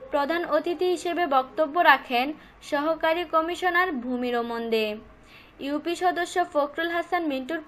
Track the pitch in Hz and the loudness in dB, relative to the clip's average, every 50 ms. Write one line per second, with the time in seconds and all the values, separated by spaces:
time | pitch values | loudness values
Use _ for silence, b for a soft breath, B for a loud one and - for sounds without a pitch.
0 | B - - 285 285 269 330 349 349 - 294 311 302 339 349 302 370 359 359 320 | B -4 -2 0 0 0 0 -2 -2 0 0 0 0 0 -2 -2 0 0 0 0
1 | - 359 339 311 349 311 277 262 262 262 - - 311 302 285 349 339 320 277 269 | -2 -4 -2 -2 0 2 2 2 2 0 0 -2 -2 0 2 4 8 8 8 6
2 | - - 262 240 254 285 311 B B B B B - - - 285 285 320 330 320 | 4 0 0 0 0 -2 -4 B B B B B -8 -4 -2 0 0 0 0 0
3 | - 320 330 349 359 311 - 320 320 330 349 320 359 370 349 349 370 370 320 247 | 2 2 2 0 0 0 0 0 0 0 -2 -2 0 2 2 2 2 2 0 -4
4 | 233 254 254 247 247 247 240 240 233 233 233 233 233 226 226 220 220 214 214 220 | -4 -4 -4 -4 -2 -2 -2 -2 -2 -2 -4 -6 -2 0 0 0 0 0 -4 -6
5 | - - - - B B B B B B B B - 277 294 294 294 330 339 330 | -12 -18 -20 -20 B B B B B B B B -6 -4 -4 -4 -2 -4 -2 0
6 | 359 359 349 320 349 339 - 370 349 349 - 294 277 294 285 - 330 339 339 339 | 0 0 0 0 -2 -2 0 -2 -2 0 0 0 0 0 -2 -4 -4 -2 -2 -4
7 | 339 339 359 349 339 311 269 262 254 254 330 330 311 | -2 -2 -2 -2 -2 -2 -4 -4 -4 -4 -6 -6 -2